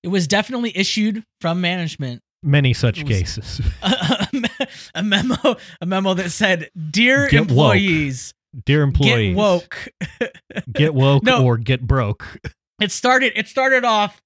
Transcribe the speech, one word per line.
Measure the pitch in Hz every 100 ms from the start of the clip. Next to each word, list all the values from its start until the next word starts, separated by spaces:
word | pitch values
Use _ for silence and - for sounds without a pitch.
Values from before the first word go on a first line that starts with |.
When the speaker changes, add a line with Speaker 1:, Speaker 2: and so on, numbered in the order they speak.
Speaker 1:
It | 175
was | 190 156
definitely | 202 214 254 233 185
issued | 190 220 214 214 - _
from | 170 170
management. | 175 180 165 - 131 120 _ _
Speaker 2:
Many | 151 143 135
such | 117 120 -
Speaker 1:
It | 147
was | 101
Speaker 2:
cases. | 85 - - - -
Speaker 1:
<laughs> | -
a, | 190
a | 254 170 214 -
me-, | 277 233 - 240 - - 160
a |
memo, | 208 202 - 240 - 233 - -
a | 175
memo | 190 190
that | 185 175
said, | - 175 180 147 175 156
"Dear | 196 247 269 277
Speaker 2:
Get | -
woke. | 190
Speaker 1:
employees, | 127 151 190 196 160 143 127 - _ _ 131 120
Speaker 2:
Dear | 147
employees. | 143 - 135 120 104
Speaker 1:
get | 180
woke." | 208 175 - - - _ 180 - 240
<laughs> | - _ - -
Speaker 2:
Get | 104 151
woke | 139 135 139
Speaker 1:
No. | 220 254 127
Speaker 2:
or | 117
get | 113 131 127
broke. | 135 104 104 - - - _ _ _
Speaker 1:
It | -
started, | - 247 254 254 214
it | 220
started | - 262 262
off | 240 214 208 -